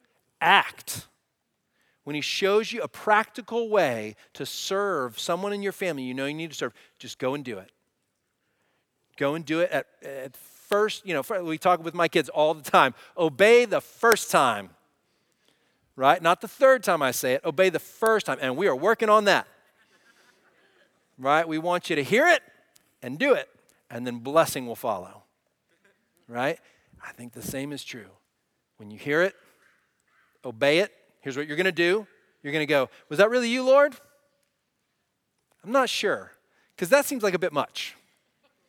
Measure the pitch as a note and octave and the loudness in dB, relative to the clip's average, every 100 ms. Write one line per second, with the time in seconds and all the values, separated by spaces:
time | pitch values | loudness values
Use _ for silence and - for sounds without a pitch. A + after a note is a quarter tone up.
0 | _ _ _ _ E3 F#3+ - - - - | _ _ _ _ 4 4 2 -8 -14 -14
1 | - _ _ _ _ _ _ _ _ _ | -14 _ _ _ _ _ _ _ _ _
2 | - D3+ - - F#3+ G#3 A3+ A3+ D3+ - | -10 -8 -6 -2 2 2 0 -6 -10 -6
3 | - G#3+ A3 - G#3+ A#3 A3+ G#3 D3+ A#2 | 2 2 2 -8 -8 -6 0 2 2 0
4 | G#2+ A2 _ - C#3+ - - F#3+ G3+ E3 | -8 -14 _ -14 -12 -10 -6 -4 -2 -4
5 | B2+ A2 - F3 G3+ G3+ G3 - F#3+ C#3+ | -6 -8 -6 -4 -4 -6 -6 -6 -6 -6
6 | B2+ B2+ C#3 D3+ E3 C3+ C3 - _ _ | -8 -6 -8 -8 -10 -8 -8 -10 _ _
7 | A#2 - C3 D3 B2+ G2+ F#2+ _ _ _ | -20 -6 -4 -4 -8 -12 -16 _ _ _
8 | _ _ _ _ _ _ _ _ _ _ | _ _ _ _ _ _ _ _ _ _
9 | _ - C#3 D#3+ C#3+ D#3+ F3 D3 - _ | _ -6 -4 -4 -4 -2 -2 -2 -8 _
10 | C#3+ C#3 C3 - - - - G3+ G#3+ - | -16 -14 -14 -18 -20 -20 -4 0 0 -4
11 | F#3+ D3+ - G3+ E3+ D#3+ F#3 F3 E3 F3 | -6 -6 -4 -6 -6 0 2 2 0 -2
12 | E3 F3 C3+ D3+ D#3 D#3 C3+ F#3 C3+ - | 0 0 0 2 2 0 2 4 4 2
13 | - - D#3+ C3 G3+ A#3+ A#3+ D#3 - - | -12 -2 -2 4 6 8 6 0 -4 0
14 | A3+ A3 - F3 C3 G#2 F#2+ _ _ _ | 4 4 4 2 2 0 -6 _ _ _
15 | _ _ _ _ _ _ _ _ _ - | _ _ _ _ _ _ _ _ _ 0
16 | C3+ F3 E3 F3+ A3 - C4 C4 G3 E3 | 2 4 2 0 -2 2 4 4 2 0
17 | C3+ - C3+ C3+ E3+ D3 F#3+ D#3 - - | 0 0 -2 -2 -2 2 2 2 -8 -2
18 | A3+ G#3+ - C3 C3 C3 G3 C3 F3+ A3+ | 2 2 0 -4 -4 0 0 0 0 0
19 | A3 G#3+ G#3 D3 - _ _ _ _ _ | 4 4 6 2 0 _ _ _ _ _
20 | _ _ _ _ _ _ _ _ _ _ | _ _ _ _ _ _ _ _ _ _
21 | _ _ C3+ D3+ E3 D#3 E3+ F3 - D#3 | _ _ 0 0 0 -4 -2 -4 -2 -4
22 | B2+ G#3+ E4+ D4+ - _ _ _ _ _ | 0 2 4 2 -2 _ _ _ _ _
23 | B2 D3 C#4 F#3 C3 _ _ _ _ A#2+ | -14 -4 0 0 -2 _ _ _ _ -10
24 | B2 A#2+ A#2+ D#3+ D3 D3 B2 A2 B2+ F#2+ | -8 -8 -2 0 0 -2 -10 -6 -4 -6
25 | F#2 G2+ _ _ _ _ _ _ _ _ | -8 -20 _ _ _ _ _ _ _ _
26 | _ _ _ A#2+ C3+ E3 _ _ _ _ | _ _ _ -4 -4 -4 _ _ _ _
27 | - - A#2+ B2 F#2+ C3+ C#3+ C#3 - A#2+ | -20 -18 -20 -16 -12 -10 -10 -10 -14 -16
28 | G2 _ _ _ _ _ _ _ G#2 A2 | -18 _ _ _ _ _ _ _ -20 -12
29 | C#3+ D3+ F#3+ - _ _ _ _ _ _ | -4 0 -2 -4 _ _ _ _ _ _
30 | _ _ _ _ B2+ A2+ C#3 D#3+ G3+ - | _ _ _ _ -16 -2 2 2 0 -6
31 | _ _ C#3 C3 D3+ D3+ F#3 E3 F3 G#3 | _ _ -10 -8 -6 -2 -2 0 0 0
32 | G3+ _ _ _ C#3+ D#3 D3 C#3+ B2+ - | -4 _ _ _ -8 -4 0 0 0 -6
33 | _ D3+ G#3+ B3 A#3 B3 B3+ C#4 D4 - | _ 2 2 2 0 0 4 6 4 0
34 | _ _ _ _ _ _ _ _ _ _ | _ _ _ _ _ _ _ _ _ _
35 | _ _ _ _ _ _ F3+ C4+ A#3+ - | _ _ _ _ _ _ -2 0 0 -2
36 | G3+ A#2+ F#2+ _ _ _ _ - E3+ C#4+ | -2 -4 -6 _ _ _ _ -10 2 2
37 | C#4 C4 G3+ F3 F3 C#3+ A#2 - - - | 2 -2 -2 0 -2 -2 -4 -6 -12 -14
38 | _ _ _ _ _ _ | _ _ _ _ _ _